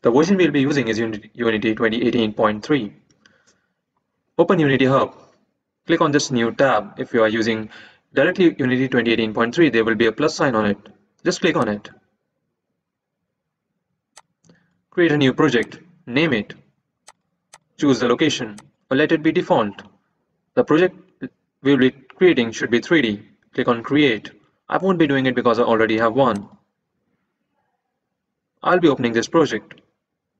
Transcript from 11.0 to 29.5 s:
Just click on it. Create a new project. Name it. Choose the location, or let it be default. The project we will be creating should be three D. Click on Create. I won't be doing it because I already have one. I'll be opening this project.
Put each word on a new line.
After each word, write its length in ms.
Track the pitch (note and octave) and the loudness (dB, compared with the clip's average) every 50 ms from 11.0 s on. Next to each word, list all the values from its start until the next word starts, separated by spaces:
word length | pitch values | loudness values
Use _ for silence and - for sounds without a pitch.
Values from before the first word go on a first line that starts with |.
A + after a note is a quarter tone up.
| _ _ _ _ _ | _ _ _ _ _
Just 160 | D#3+ F3 - | -4 -4 -2
click 160 | - E3+ D3+ | -2 -2 0
on 100 | E3 A#2+ | 0 -2
it. 240 | G#2+ G#2 G#2 - - - _ _ _ _ _ _ _ _ _ _ _ _ _ _ _ _ _ _ _ _ _ _ _ _ _ _ _ _ _ _ _ _ _ _ _ _ _ _ _ _ _ _ _ _ - _ _ _ _ _ _ _ _ _ _ _ _ _ _ | -2 -4 -8 -10 -20 -20 _ _ _ _ _ _ _ _ _ _ _ _ _ _ _ _ _ _ _ _ _ _ _ _ _ _ _ _ _ _ _ _ _ _ _ _ _ _ _ _ _ _ _ _ -20 _ _ _ _ _ _ _ _ _ _ _ _ _ _
Create 200 | _ F3+ F3 D#3+ | _ 0 2 2
a 60 | D3 | 2
new 180 | D3 C#3 C3 B2 | 2 2 2 2
project. 460 | - D#3 D3 A#2+ A#2 G#2 - - - - _ _ _ _ | 2 0 2 2 0 -2 -4 -12 -20 -20 _ _ _ _
Name 260 | - A#2+ C3+ E3 E3 | -6 -2 -2 0 0
it. 220 | B2+ G#2+ G2+ - - - _ _ _ _ _ _ _ _ _ - _ _ _ _ _ _ _ _ - _ _ _ _ - | -2 -4 -4 -8 -16 -20 _ _ _ _ _ _ _ _ _ -20 _ _ _ _ _ _ _ _ -20 _ _ _ _ -2
Choose 200 | D#3 C#3+ C3 A2 | 2 2 2 2
the 80 | B2 | 2
location, 500 | A#2+ B2 - E3 D3 - - B2+ G#2+ G#2 - - - _ _ _ _ | 0 0 2 0 -2 -2 -4 -8 -12 -14 -20 -20 -20 _ _ _ _
or 40 | C3+ | 0
let 140 | C3+ D#3 D3 | 0 2 2
it 140 | E3+ D#3 D3+ | 0 0 0
be 80 | D#3+ | 0
default. 500 | D#3 F3+ F3 - F3+ C3+ A2 G#2 G2 - - - _ _ _ _ _ _ _ _ _ _ _ _ _ | 0 0 0 0 0 0 0 -2 -6 -12 -20 -20 _ _ _ _ _ _ _ _ _ _ _ _ _
The 80 | B2+ A#2+ | -2 0
project 320 | - C#3+ D#3+ F#3 F#3 - - _ _ _ _ - B2 _ _ _ _ _ _ | 2 2 2 2 0 -2 -8 _ _ _ _ -16 -16 _ _ _ _ _ _
we 120 | - C3+ | 0 0
will 40 | C#3+ | 2
be 140 | B2 C3 C3 | 4 2 2
creating 640 | - - - _ - - F#3 F3 D#3 B2+ A#2 A2+ | 0 -4 -20 _ -2 2 4 4 4 4 0 -2
should 180 | G#2+ - - A#2 | -4 -8 -4 -2
be 100 | A#2 A#2 | -2 -2
three 220 | A2+ - F3 D#3 | 0 0 0 2
D. 200 | C3 A2 G2+ G#2 - _ _ _ _ _ | 2 0 -4 -6 -10 _ _ _ _ _
Click 160 | _ - B2 B2 | _ -4 -2 -2
on 140 | A#2+ A#2 | -2 -2
Create. 480 | A2+ - C3+ D3 D3+ C3+ A2 G2+ - - - _ _ _ _ _ _ - | -2 -2 0 2 2 2 0 -2 -6 -16 -20 _ _ _ _ _ _ -6
I 80 | - - | -4 -2
won't 200 | F3 G3 F#3 E3 | 0 -2 0 0
be 80 | D#3+ | 0
doing 200 | C#3 C#3 C3+ C3 | 0 0 0 0
it 80 | C3 B2 | -2 -2
because 240 | B2+ A#2 B2 A2+ A2+ | 0 0 0 0 0
I 60 | A#2+ | 0
already 340 | A2+ A#2 A2 A2+ A2 A2 A2 | 0 2 0 0 0 0 -2
have 160 | A#2 A2+ A2 | -2 -2 0
one. 340 | C3+ C#3 A#2+ G#2+ G2+ G2+ - - _ _ _ _ _ _ _ _ _ _ _ _ _ _ _ _ _ _ _ _ _ _ _ _ _ _ _ _ _ _ _ _ _ _ _ _ _ _ _ _ _ | 0 0 0 0 -4 -8 -14 -20 _ _ _ _ _ _ _ _ _ _ _ _ _ _ _ _ _ _ _ _ _ _ _ _ _ _ _ _ _ _ _ _ _ _ _ _ _ _ _ _ _
I'll 180 | - - E3+ F#3 | -2 -2 0 2
be 80 | E3+ D#3 | 2 2
opening 240 | C3+ B2 A#2+ A#2 | 2 2 -2 -2
this 160 | A2+ A#2 A2 - | -2 -2 -4 0
project. 540 | - E3+ D3+ B2 | 0 0 0 2